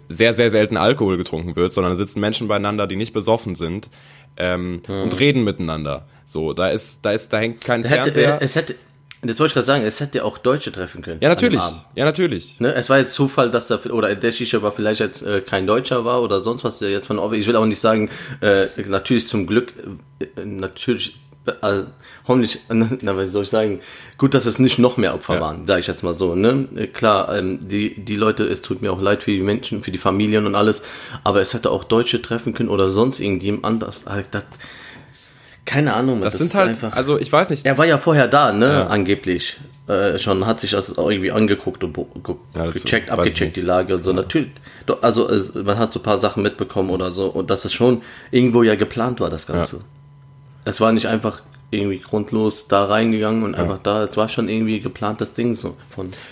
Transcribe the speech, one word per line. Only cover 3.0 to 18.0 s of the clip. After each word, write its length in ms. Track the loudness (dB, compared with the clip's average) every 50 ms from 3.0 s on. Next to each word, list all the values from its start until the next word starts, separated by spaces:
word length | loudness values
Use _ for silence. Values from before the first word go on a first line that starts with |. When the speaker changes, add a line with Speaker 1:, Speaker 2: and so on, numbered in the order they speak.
| -6 -4 -4
Speaker 1:
besoffen 400 | -4 0 2 0 0 0 -6 -8
sind, 340 | -6 -6 -6 -6 -8 -10 -14 -20 -20 -20 -20 -20 -20 -20 -20 _
ähm, 460 | -4 -2 -2 -2 -2 -4 -6 -8 -8 -8
Speaker 2:
Mhm. 160 | -8 -6 -4 -4
Speaker 1:
und 140 | -4 -2 2
reden 260 | 2 2 4 2 2
miteinander. 600 | 0 0 -2 -4 -4 -4 -4 -4 -6 -6 -8 -10 -18 _ -20 _
So, 260 | -12 -8 -6 -4 -4
da 160 | -2 0 0 0
ist, 320 | 0 -2 -4 -8 -14 -6
da 100 | -2 -2
ist, 200 | -2 -2 -2 -2
da 60 | -2 -2
hängt 240 | -2 -2 -6 -6
kein 200 | -2 -2 -2 0 2
Speaker 2:
Hätte, 280 | 2 2 2 2 2
Speaker 1:
Fernseher. 280 | 2 4 4 4 4 2
Speaker 2:
äh, 40 | 0
es 100 | 0 0
hätte, 180 | -2 -2 -4 -10 -14 _ _ _ _ _ _ -20 -8
das 160 | -6 -6 0 0
wollte 100 | 0 2
ich 40 | 2
grad 100 | 0 2
sagen, 180 | 2 2 2 2
es 160 | 0 -2 -2
hätte 240 | -4 -2 -2 -2 -2
auch 140 | -2 -6 -2
Deutsche 320 | 0 0 0 0 -2 -8
treffen 300 | -8 -8 -10 -10 -10 -14
können 160 | -12 -10 -6 0
Speaker 1:
Ja, 100 | 2 2
Speaker 2:
an 60 | 4
dem 80 | 4 4 2
Speaker 1:
natürlich. 80 | 2 2
Speaker 2:
Abend. 220 | 0 -2 -6 -10 -16 _ -4
Speaker 1:
Ja, 80 | 0 0
natürlich. 560 | 0 2 2 0 0 0 -4 -8 -10 -6 0
Speaker 2:
Ne? 140 | 0 0 0
Es 140 | 0 2 4
war 100 | 4 4
jetzt 160 | 4 4 2
Zufall, 360 | 0 0 2 4 2 2 2
dass 160 | 2 0 0 0
da, 100 | -2 -2 -2 -2
oder 240 | -2 0 0 0 0
der 160 | 0 0 -2
Shisha-Bar 400 | -2 -2 -4 0 0 0 0 0
vielleicht 280 | -2 0 -2 0 0 0
jetzt, 220 | -2 -4 -4 -6
äh, 180 | -6 -2 -2 -2
kein 260 | -2 -2 -2 -2 2
Deutscher 380 | 2 2 2 2 0 -2 0 0
war 180 | 0 0 0
oder 180 | 2 2 0 0
sonst 240 | 0 -2 -4 -2 -4
was, 140 | -4 -4 -2
der 120 | -2 -2
jetzt 160 | -2 -2 -2
von, 120 | -4 -4 -2 -2 -2 -2
ich 120 | 0 0
will 100 | 2 4
auch 100 | 4 4
nicht 140 | 2 2 2
sagen, 280 | 2 2 2 2